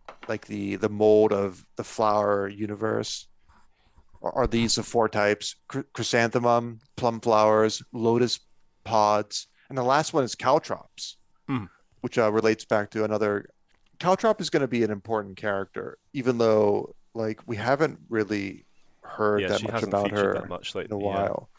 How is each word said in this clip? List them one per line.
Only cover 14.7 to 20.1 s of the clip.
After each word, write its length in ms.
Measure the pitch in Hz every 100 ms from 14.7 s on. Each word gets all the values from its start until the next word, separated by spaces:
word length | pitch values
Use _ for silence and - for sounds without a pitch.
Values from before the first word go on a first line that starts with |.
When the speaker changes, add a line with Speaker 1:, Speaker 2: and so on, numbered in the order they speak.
| 120
Speaker 1:
an 80 | 110
important 460 | 101 110 110 101 92
character, 600 | 107 98 98 - 139 - _
even 240 | 143 120 120
though, 560 | 113 107 104 101 - - _
like, 280 | 113 110 107 -
we 80 | 107
haven't 420 | 117 139 156 - -
really 560 | 110 104 104 98 - - _ _ _
heard 400 | - - 107 104
Speaker 2:
Yeah, 60 | 95
Speaker 1:
that 120 | 101
Speaker 2:
she 40 | 104
Speaker 1:
much 80 |
Speaker 2:
hasn't 200 | 113 104
Speaker 1:
about 100 | 101
Speaker 2:
featured 100 | 101